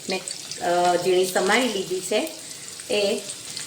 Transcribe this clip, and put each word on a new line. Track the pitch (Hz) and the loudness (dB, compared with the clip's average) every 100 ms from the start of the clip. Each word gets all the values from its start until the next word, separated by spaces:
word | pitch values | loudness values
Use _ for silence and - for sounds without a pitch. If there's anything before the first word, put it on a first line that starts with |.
| - | -6
મેં, | 185 - - - - | -4 -4 -10 -10 -4
અ, | 180 175 180 175 | 0 4 4 4
ઝીણી | 185 180 185 | 4 4 4
સમારી | 202 190 226 254 | 2 4 4 2
લીધી | 196 170 185 | 0 -2 -4
છે, | - 214 - - - - - - - | 0 0 -2 -6 -14 -14 -14 -12 -2
એ | 208 202 226 - - - - | 0 2 0 -4 -12 -10 -10